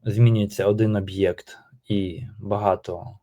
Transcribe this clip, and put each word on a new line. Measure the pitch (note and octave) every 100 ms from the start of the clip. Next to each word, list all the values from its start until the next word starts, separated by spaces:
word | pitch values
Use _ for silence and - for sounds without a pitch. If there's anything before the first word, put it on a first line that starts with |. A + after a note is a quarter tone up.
змінюється | A#2+ G#2 A#2 A2 G2+ - G2
один | G#2 G#2+ G#2
об'єкт | F#2+ G2 F#2 F2+ - - _ _ -
і | G2+ F#2 E2+ B2 G2+
багато | G2+ G#2 G#2 F2+ - F2 - -